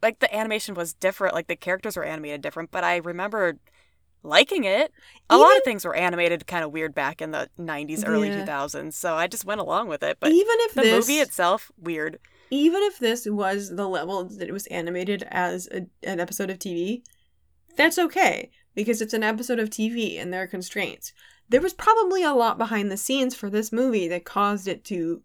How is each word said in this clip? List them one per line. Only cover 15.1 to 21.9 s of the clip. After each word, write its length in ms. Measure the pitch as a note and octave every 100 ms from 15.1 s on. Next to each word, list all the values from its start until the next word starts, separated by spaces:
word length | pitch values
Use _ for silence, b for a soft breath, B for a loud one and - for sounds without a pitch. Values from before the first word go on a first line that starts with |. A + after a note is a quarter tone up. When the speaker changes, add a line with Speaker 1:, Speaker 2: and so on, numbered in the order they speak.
| G3+ -
Speaker 2:
as 380 | F3+ F3+ F3+ F3+
a, 140 | - F3+ _
an 160 | - F#3
episode 300 | F3+ - G3
of 100 | F#3
T 120 | G3+
V, 320 | E3+ F3+ A#3+ _ b b _ _ _ _ -
that's 220 | D#4 D#4+
okay, 540 | E4+ F#4 D#4+ - - b b -
because 260 | G#3+ A3+
it's 120 | A3
an 100 | A3
episode 340 | A3 A3 A#3+ A#3+
of 120 | G#3+
T 180 | G#3+ A3
V 280 | A#3 G#3+ E2
and 140 | C#3
there 100 | F3+
are 20 | F#3
constraints. 680 | F#3 F3+ - F3 - - _ b b _
There 120 | B3
was 140 | F4
probably 480 | E4 -